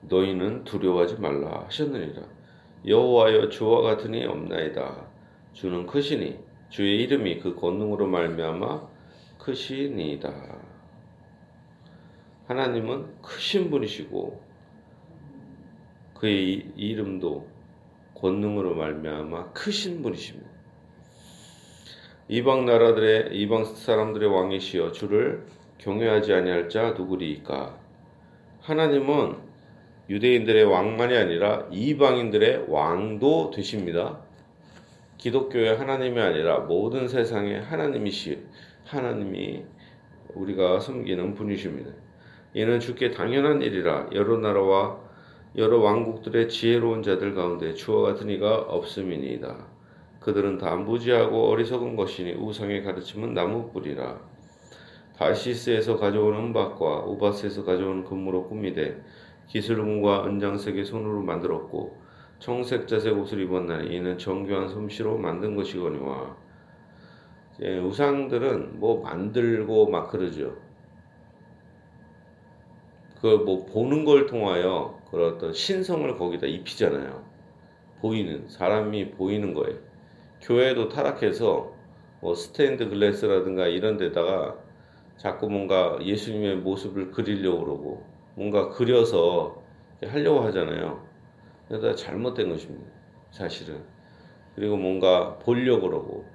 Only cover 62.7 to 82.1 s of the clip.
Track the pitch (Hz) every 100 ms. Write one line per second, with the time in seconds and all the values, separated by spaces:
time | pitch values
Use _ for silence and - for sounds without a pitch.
62.7 | 120 - 110 107 104 101 104 92 92 87
63.7 | 82 82 87 90 90 - 95 101 98 95
64.7 | 101 107 - 107 - 87 85 104 101 92
65.7 | 92 87 76 67 65 65 - - - -
66.7 | - - - - - - - - - -
67.7 | 92 92 104 143 139 135 123 131 110 -
68.7 | 104 104 113 - 85 101 117 117 113 107
69.7 | 107 107 87 80 101 90 76 67 - -
70.7 | - - - - - - - - - -
71.7 | - - - - - - - - - -
72.7 | - - - - - 113 107 95 92 -
73.7 | 107 123 147 151 143 139 120 101 90 90
74.7 | 90 67 - - 87 85 82 85 - -
75.7 | 190 180 170 143 123 87 87 71 82 87
76.7 | - 95 71 67 67 - - - - -
77.7 | - - - 110 110 95 76 - - 92
78.7 | 107 107 104 92 - 92 104 101 78 67
79.7 | - - - - - - - - 120 127
80.7 | 120 110 - 139 139 110 90 113 76 65
81.7 | - - - -